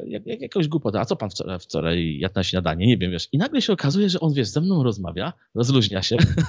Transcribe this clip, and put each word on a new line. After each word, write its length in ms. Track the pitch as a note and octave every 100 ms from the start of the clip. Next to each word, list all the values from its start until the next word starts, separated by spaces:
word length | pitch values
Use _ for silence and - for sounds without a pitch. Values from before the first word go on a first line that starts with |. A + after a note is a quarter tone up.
| -
jak, 180 | G#2 G#2
jak, 160 | A#3
jakąś 260 | - G3+ D3+
głupotę: 320 | D#3 A2+ G2+
"A 60 | A2+
co 100 | G3+
pan 140 | G2+
wczoraj, 300 | - - F#2
wczoraj 580 | - D#2 E2 F2 E2 C#2+
jadł 160 | F#2 F#2+
na 80 |
śniadanie?" 440 | F2+ F#2 E2+ E2 A2
Nie 100 | G#2+
wiem, 140 | F2+
wiesz. 160 | E2+ -
I 60 | C#3+
nagle 240 | A#3+ C#4+
się 120 | -
okazuje, 360 | F#3 C#3 F#3 G3+
że 100 | F3+
on, 140 | D#3+
wiesz, 140 | C#3 G#2
ze 140 | D3+
mną 220 | F3+ F3+
rozmawia, 500 | B2 G2 F2 E2+ C#3+ - _ -
rozluźnia 460 | B2 C3+ G2+ F#2+
się, 160 | - A#2+ - -